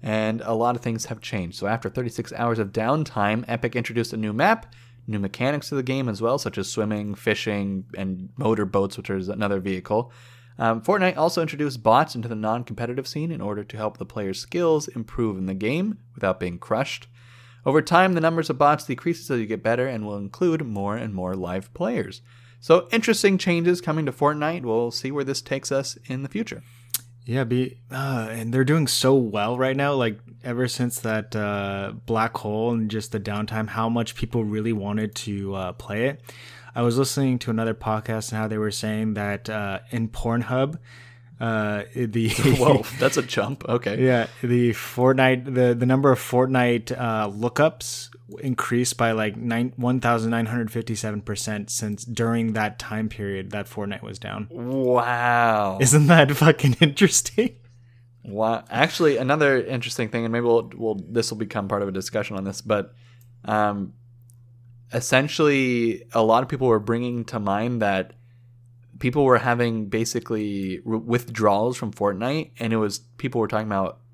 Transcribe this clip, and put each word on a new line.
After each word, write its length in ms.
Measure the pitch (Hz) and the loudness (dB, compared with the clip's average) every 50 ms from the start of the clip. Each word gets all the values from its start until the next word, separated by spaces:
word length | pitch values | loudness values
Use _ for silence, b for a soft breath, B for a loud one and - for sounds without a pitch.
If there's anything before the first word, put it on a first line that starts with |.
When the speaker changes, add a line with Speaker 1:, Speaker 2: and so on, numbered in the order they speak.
Speaker 1:
and 400 | - 107 107 110 107 107 110 117 - | -4 -2 -2 0 0 0 -2 -4 -2
a 120 | 104 117 | -2 -2
lot 220 | 110 117 120 120 | 0 2 0 0
of 60 | 120 - | 0 -2
things 240 | 123 113 113 - | -4 -4 -4 -6
have 140 | - 120 110 | -8 -10 -12
changed. 380 | - - - 107 90 82 - - | -10 -6 -6 -4 -4 -6 -8 -6
So 80 | - | -4
after 220 | 101 110 117 - 101 | -2 -2 -2 -4 -4
thirty-six 440 | - - 127 117 - - 117 - - | -4 -4 -6 -4 -4 -6 -8 -8 -6
hours 260 | - 117 120 117 110 | -4 -2 0 0 0
of 100 | 107 98 | -2 -2
downtime, 720 | 98 113 110 117 139 156 151 - - 110 101 101 107 113 123 - | -2 -2 0 0 0 0 0 -2 -2 0 0 2 2 0 -2 -4
Epic 260 | 117 117 - 120 - | -4 -2 -2 -2 -2
introduced 380 | 123 117 - 113 117 117 - - | -2 -4 -2 -2 -2 -2 -2 -4
a 40 | |
new 160 | 110 107 107 104 | -4 -4 -2 0
map, 400 | 113 147 196 226 226 - - b b b b b b b - | 2 2 2 2 2 -2 -18 b b b b b b b -6
new 100 | 110 104 | -4 -4
mechanics 520 | 98 98 - - 123 131 147 143 139 - | -4 -4 -4 -2 -2 -2 0 -2 -4 -4
to 40 | - | -4
the 80 | 139 127 | -4 -2
game 260 | 123 131 135 131 123 | -2 -2 -2 -2 -2
as 140 | 107 95 110 | -4 -2 0
well, 160 | 117 131 143 | 0 0 0
such 200 | - 113 - - | -2 -4 -4 -4
as 120 | 95 - | -6 -4
swimming, 460 | - - 107 107 107 104 104 104 101 | -2 -2 -2 -2 -2 -4 -4 -6 -8
fishing, 720 | - - 117 104 - - 113 104 101 98 98 98 95 95 - - - | -4 0 0 0 0 0 -2 -2 -2 -2 -2 -4 -4 -6 -8 -10 -6
and 300 | 98 95 92 90 92 - - | -6 -4 -4 -6 -8 -12 -8
motorboats, 600 | - - 107 113 107 104 95 90 98 98 98 - | -2 0 0 2 2 0 0 0 0 0 0 -4
which 140 | - 98 - | -8 -8 -4
is 180 | 101 95 92 92 | -4 -4 -4 -4
another 300 | 101 95 107 101 101 98 | -4 -4 -2 -2 -2 -2
vehicle. 540 | 92 101 95 92 90 - 104 110 120 123 B B B B B B B B B - | -2 -2 -4 -4 -2 0 0 0 0 -2 B B B B B B B B B -2
Um, 220 | 123 113 113 113 | 0 0 0 0
Fortnite 360 | 110 - 196 208 190 185 170 - | 0 0 2 2 2 0 2 2
also 240 | 151 170 165 - 165 | 0 0 2 0 -2
introduced 400 | 151 - 143 151 147 127 123 110 | -2 -2 -4 -4 -4 -4 -2 2
bots 320 | 113 110 127 156 - - | 4 6 6 4 2 -2
into 140 | 127 113 117 | -8 -6 -6
the 60 | 117 | -6
non-competitive 720 | 107 107 107 113 120 120 - 110 95 117 117 123 131 131 | -4 -2 -2 -2 -2 -4 -8 -8 -8 -6 -6 -6 -6 -8
scene 240 | - - 156 151 165 | -6 -6 -6 -6 -6
in 100 | 165 156 | -6 -6
order 220 | 180 101 104 104 104 | -6 -6 -6 -6 -8
to 120 | - - | -10 -8
help 220 | 110 107 107 104 - | -4 -4 -4 -4 -6
the 80 | 95 | -14
player's 340 | - - 110 101 98 95 - | -10 -8 -6 -4 -4 -4 -6
skills 480 | - - - 175 175 165 160 151 147 - | -8 -6 -2 0 2 4 2 2 0 -4
improve 480 | - 123 113 - - - 120 110 101 | -8 -10 -10 -8 -4 -2 -2 0 0
in 100 | 92 95 | -2 -4
the 80 | 92 95 | -4 -4
game 440 | 95 101 107 135 160 190 220 208 - - - - | -2 -2 -2 0 0 -2 -4 -4 -8 -12 -20 -12
without 260 | - - 95 92 - | -4 -2 -2 0 0
being 180 | 90 90 87 87 | -2 -6 -6 -8
crushed. 500 | - - 120 110 139 - - - - - B B B B B B B B B B B | -4 -2 -2 -2 0 -4 -6 -12 -14 -18 B B B B B B B B B B B
Over 160 | - 135 156 151 | 2 2 2 4
time, 320 | - 175 170 185 190 185 | 6 6 6 6 6 4
the 60 | 170 | 4
numbers 280 | 160 165 165 165 156 - | 2 2 2 2 0 -2
of 100 | 156 131 | 2 4
bots 260 | 147 143 151 151 - | 4 4 4 2 0
decreases 460 | - 131 - - 170 170 - - - | -6 -8 -4 -2 -4 -4 -4 -4 -4
as 100 | 139 120 | -2 -2
you 60 | 110 | -2
get 160 | 104 110 98 - | -2 -4 -2 0
better 240 | 110 117 120 127 | 0 0 0 0
and 200 | 135 127 110 107 | -2 -2 -6 -6
will 100 | 104 104 | -6 -6
include 480 | 101 101 98 - - 185 175 160 156 156 | -8 -8 -10 -4 0 0 2 2 0 -2
more 320 | 123 107 98 98 101 104 | -4 -4 -4 -2 -2 -4
and 160 | 117 120 113 101 | -4 -6 -6 -6
more 220 | 92 92 90 92 | -4 -4 -4 -4
live 380 | 95 90 87 90 95 98 - - | -4 -6 -4 -6 -6 -8 -10 -8
players. 480 | - 175 214 247 190 104 - 98 - - b b b b b b b | -6 -4 -4 -2 -4 -4 -6 -8 -16 -20 b b b b b b b
So, 280 | b - 160 180 180 - | b 4 4 4 4 2
interesting 480 | - 226 226 - 220 - - 196 190 180 | -2 0 2 2 2 4 4 4 4 4
changes 420 | - 190 175 170 165 175 180 175 | 2 2 2 2 4 2 2 0
coming 260 | - - 156 160 156 | 0 -2 -2 -2 -2
to 60 | 139 123 | -4 -2
Fortnite. 500 | - 147 143 151 151 151 151 170 175 131 | 2 2 2 2 2 -2 -4 -4 -4 -2
We'll 280 | 120 110 113 120 117 | 0 0 0 0 0
see 200 | - - - 131 | -4 -4 -6 -4
where 140 | 139 147 139 | -4 -2 -2
this 180 | 131 139 - - | -2 -4 -6 -4
takes 280 | - 135 135 - - | -4 -6 -4 -2 -2
us 280 | 143 135 139 - - - - | -2 -2 -2 -4 -10 -14 -10
in 160 | - 131 131 139 | -8 -8 -8 -8
the 60 | 139 | -6
future. 340 | - 202 233 - - - - B B B B B B B B B B - - | -4 -6 -6 -6 -8 -14 -14 B B B B B B B B B B -20 -8
Speaker 2:
Yeah, 160 | - 113 131 131 | -4 -2 -2 0
be, 360 | 113 123 123 127 127 - - - - | 0 0 0 0 -2 -4 -14 -18 -12
uh, 380 | - 131 135 135 131 123 110 110 | -10 -8 -6 -4 -4 -4 -4 -6
and 240 | 113 113 113 117 117 | -6 -6 -6 -2 2
they're 100 | 131 131 | 2 4
doing 220 | 127 151 165 151 | 4 4 4 4
so 280 | 127 - - - 127 135 | 2 0 2 4 6 6
well 420 | 139 123 110 101 107 101 107 123 123 | 6 4 2 0 0 0 0 0 0
right 180 | 131 131 131 | 0 0 2
now. 180 | 135 139 143 143 | 2 0 2 2
Like, 260 | 135 123 113 107 104 - - - - - | 2 2 0 -2 -4 -12 -20 -20 -14 -8
ever 240 | 127 120 120 127 120 | -6 -2 -2 0 -2
since 320 | - - 123 120 120 - | 0 -2 -2 -2 -2 -4
that, 340 | - 113 110 110 104 113 - | -4 -2 -2 -2 -4 -4 -4
uh, 580 | 110 104 104 101 101 101 98 98 98 98 101 110 113 117 | -4 -2 -2 -2 -2 -2 -4 -4 -4 -6 -6 -8 -10 -6
black 300 | - 117 110 110 117 - | -2 0 0 0 0 -2
hole 360 | - - 104 104 107 113 120 120 | -6 -6 -4 -2 0 0 0 0
and 160 | 117 110 107 | 0 -2 -2
just 200 | 104 110 104 - - | -4 -4 -6 -4 -6
the 60 | 107 | -6
downtime, 480 | 98 107 104 104 107 101 110 110 110 107 | -4 -4 -4 -4 -4 -4 -4 -4 -4 -4
how 200 | - 113 113 113 | -2 -2 0 0
much 260 | 117 120 117 - - | 0 0 -2 -4 -4
people 300 | - - 117 - 120 110 | -6 -6 -2 -2 -2 -2
really 280 | 104 104 107 107 117 117 | 0 -2 -2 -2 0 -2
wanted 420 | 107 98 101 104 107 110 107 110 | -2 -2 -2 -2 -2 -2 -4 -6
to, 380 | - - 107 101 98 98 98 98 | -8 -8 -6 -6 -6 -4 -6 -6
uh, 180 | 95 95 90 90 | -4 -6 -6 -8
play 340 | - - - 101 107 117 | -10 -10 -6 -4 0 0
it. 160 | 135 143 147 B B B B B B B B B B B | -2 -2 -4 B B B B B B B B B B B
I 100 | 123 120 | 0 0
was 160 | 120 117 127 | 2 2 2
listening 400 | 135 127 - - 139 131 127 123 | 0 0 0 0 2 2 2 0
to 100 | - - | -2 -2
another 240 | 113 110 113 113 110 | -2 0 0 -2 -4
podcast 560 | 117 - 110 110 107 104 - 113 110 110 - | -4 -2 -2 -2 -2 -2 -4 -6 -6 -4 -6
and 80 | - 110 | -4 -4
how 80 | 110 | -4
they 120 | 110 110 107 | -4 -2 -2
were 120 | 107 107 | -2 -4
saying 440 | 101 - - 110 107 107 110 110 107 | -4 -4 -4 -4 -2 -2 -2 -2 -2
that, 360 | 104 104 101 101 101 - - | -2 -2 -4 -4 -6 -6 -6
uh, 300 | 110 107 104 98 98 95 - - | -6 -4 -4 -4 -6 -6 -8 -6
in 180 | - 120 113 110 | -4 -4 -4 -4
Pornhub, 680 | - - - 117 117 120 123 - 127 127 135 139 156 - B B B B B B B B B B B - | -4 -4 -2 0 0 0 -2 -2 0 0 0 -2 -2 -10 B B B B B B B B B B B -6
uh, 420 | 117 117 113 110 107 104 104 104 101 - - | -4 -2 0 0 0 -2 -2 -4 -6 -8 -6
the 340 | 123 123 113 104 120 113 110 | -4 -4 -2 0 0 0 0
Speaker 1:
<laughs> 300 | 104 - - 139 127 - | 0 2 4 4 6 6
Whoa, 260 | 127 147 139 131 - - 120 131 | 6 6 6 6 2 -2 -4 0
that's 160 | 123 135 - | 0 2 2
a 60 | 151 131 | 2 -2
jump. 420 | 123 - - 101 107 139 - - - | -2 -2 -2 -2 -2 -4 -8 -4 -2
Okay. 340 | 120 123 - - 101 113 127 | -2 -2 0 -2 0 2 4
Speaker 2:
Yeah, 220 | 131 127 120 113 - - - - | 4 4 4 2 -2 -6 -6 -2
the 280 | 123 120 123 120 120 | 0 2 4 4 2
Fortnite, 760 | 113 - - - - - 127 127 131 131 131 131 131 123 123 139 131 | 2 -2 -6 -10 -2 4 4 4 6 6 6 4 4 2 0 -4 0
the, 220 | 123 127 123 120 | 4 4 4 4
the 120 | 117 123 | 4 4
number 260 | 123 131 131 139 143 127 | 4 4 4 6 4 4
of 60 | 123 | 4
Fortnite, 720 | - - - 123 127 131 135 127 123 123 120 120 117 - 123 | 2 0 2 2 2 4 4 2 4 4 2 0 -2 -4 -6
uh, 320 | 127 127 117 110 110 107 104 | -4 -4 -2 -2 -2 -2 -2
lookups 800 | 98 104 113 120 - - 147 160 160 - - - - - - - - - - - - - | -4 -2 -4 -2 2 4 4 4 2 0 -10 -10 -10 -10 -12 -14 -18 -20 -20 -18 -16 -8
increased 560 | - 135 127 - - - 120 120 123 123 - - | -4 -4 -2 -2 -2 0 0 0 0 0 0 0
by, 140 | 117 113 113 | 0 0 2
like, 240 | 110 110 107 98 | 0 0 -2 -4
nine, 360 | 113 117 120 117 113 120 127 127 | -4 -4 -2 0 0 0 -2 -4
one 240 | - 120 123 127 131 | -2 0 0 0 2
thousand 300 | 123 120 117 117 110 113 | 2 2 2 2 2 0
nine 160 | 117 117 113 | 0 0 0
hundred 240 | 110 117 120 117 107 | -2 -2 -4 -4 -4
fifty-seven 520 | - 120 113 - 113 104 - 110 104 104 98 | -4 -6 -4 -4 -6 -4 -4 -4 -6 -6 -6
percent 480 | - 104 98 - - 107 104 104 - | -6 -6 -6 -4 -6 -6 -6 -6 -6
since 340 | - - - 107 104 98 - | -6 -6 -4 -4 -6 -6 -8
during 500 | 123 117 107 117 113 117 117 117 113 110 | -10 -4 -2 0 0 2 0 0 0 0
that 240 | 110 107 107 104 - | 0 -2 -2 -4 -6
time 300 | - - 107 107 110 107 | -10 -8 -6 -4 -4 -4
period 420 | - - 104 101 98 95 95 95 - | -6 -6 -6 -6 -4 -6 -6 -6 -6
that 140 | 104 98 | -8 -8
Fortnite 360 | - - - 104 101 101 - - | -8 -8 -8 -6 -6 -8 -8 -10
was 160 | 110 101 95 | -12 -14 -12
down. 300 | - 104 101 104 104 117 | -10 -10 -8 -8 -10 -10
Speaker 1:
Wow. 1300 | 170 175 120 123 131 135 131 123 127 123 117 120 123 120 120 120 120 120 120 117 110 107 104 98 95 98 | -10 -10 -6 -4 -2 0 2 4 4 4 4 2 0 0 2 4 4 4 4 4 4 4 2 0 2 2
Speaker 2:
Isn't 280 | 131 131 139 151 151 139 | 4 6 8 8 8 10
that 220 | 175 165 147 135 143 | 10 10 10 8 6
fucking 420 | - 151 156 151 - - 139 120 | 6 6 6 6 6 4 2 4
<laughs> 60 | - | 6
interesting? 760 | 170 151 143 - 208 185 - - - - - - 233 254 - - - b b b b b b b b b b _ _ | 4 4 6 4 4 4 4 2 0 0 0 0 0 0 0 -8 -20 b b b b b b b b b b _ _
Speaker 1:
Wow. 400 | - 98 104 110 110 117 - - - | -10 -4 0 0 0 0 -2 -4 -4
Actually, 480 | - 117 139 165 - - 170 156 139 | 2 2 2 2 2 2 4 4 4
another 460 | 113 131 127 143 156 151 143 135 127 104 | 4 2 2 2 4 4 4 4 2 0
interesting 440 | - 131 123 117 120 - - 120 110 | -2 -4 -6 -6 -6 -4 -4 -4 -4
thing, 160 | - 120 117 | -2 -4 -2
and 80 | 113 113 | 0 0
maybe 120 | 120 120 | 0 2
we'll, 260 | 120 117 117 110 117 - | 4 4 4 2 0 -8
we'll, 180 | - 117 110 107 98 87 80 | -6 -4 -4 -2 -4 -6 -4
this 220 | 107 120 110 - | -2 -2 -2 0
will 80 | 117 107 | -2 -6
become 300 | 113 98 - 110 98 98 | -6 -4 -4 -6 -2 -2
part 140 | 107 101 101 | -2 -2 -2
of 60 | 98 | -2
a 40 | 95 | -4
discussion 440 | 95 95 - - 110 104 - 107 | -6 -8 -4 -4 -4 -4 -2 -6
on 80 | 95 95 | -6 -6
this, 160 | 98 95 - | -6 -8 -8
but, 320 | - - 107 104 95 - b b b b b b b b b - - | -2 0 0 0 0 -4 b b b b b b b b b -18 -6
um, 480 | - 107 107 107 104 101 101 98 90 - - - - - - - - - - - - - - - - - - - - - | -2 0 2 2 0 0 -2 -6 -8 -10 -18 -20 -20 -20 -20 -20 -20 -20 -20 -20 -20 -20 -20 -20 -20 -20 -20 -20 -6 -6
essentially, 1120 | 117 123 - - 131 139 147 - - 160 151 143 135 135 127 123 120 117 113 107 - - - - | -4 -2 2 2 4 4 2 2 2 4 4 4 4 2 2 2 2 2 0 0 -2 -8 -2 2
a 100 | 117 113 | 2 4
lot 200 | 110 113 120 135 | 6 6 4 4
of 60 | 123 | 0
people 180 | - 127 131 127 | -2 0 4 4
were 100 | 113 110 | 4 4
bringing 440 | 107 107 117 117 120 123 123 120 113 | 4 0 -2 -2 0 -4 -4 -6 -6
to 120 | - - 117 | -6 -6 -4
mind 440 | 104 101 98 101 110 120 123 120 107 | -2 0 0 0 0 -2 0 0 0
that 320 | 101 98 95 92 - - b b b b b b b b b - - - - - _ - - | 2 2 0 -2 -4 -8 b b b b b b b b b -20 -20 -20 -20 -20 _ -16 -4
people 260 | - 127 123 147 143 | -2 0 2 4 6
were 140 | 131 127 117 | 6 6 6
having 500 | 113 127 120 120 120 117 113 110 107 98 | 6 2 2 2 2 0 0 -2 -4 -2
basically 920 | 101 110 113 117 - 120 - - 117 110 107 104 101 98 95 95 92 87 - | -2 -2 -2 0 -2 -4 -4 -2 -4 -4 -2 -4 -4 -4 -4 -4 -6 -6 -6
r-, 100 | 117 110 | -4 -4
withdrawals 800 | 113 110 117 117 123 120 - 117 113 110 104 101 101 110 123 127 | -4 -2 0 0 0 0 -2 -4 4 4 6 6 6 2 0 -2
from 160 | - - 107 95 | -4 -6 -8 -4
Fortnite, 580 | - 104 101 101 92 110 123 143 160 156 - - - | 0 0 0 0 0 -2 -2 -2 -2 -4 -8 -10 -6
and 140 | 117 113 113 | -2 0 2
it 40 | 113 | 2
was, 200 | 107 104 98 - - _ _ _ | 0 0 -2 -6 -12 _ _ _
people 220 | - 135 120 123 | -6 -4 -2 0
were 80 | 110 104 | -2 0
talking 180 | - 107 110 | 0 -2 -2
about 340 | 107 104 98 95 87 - - _ _ | -2 -2 0 0 -2 -4 -8 _ _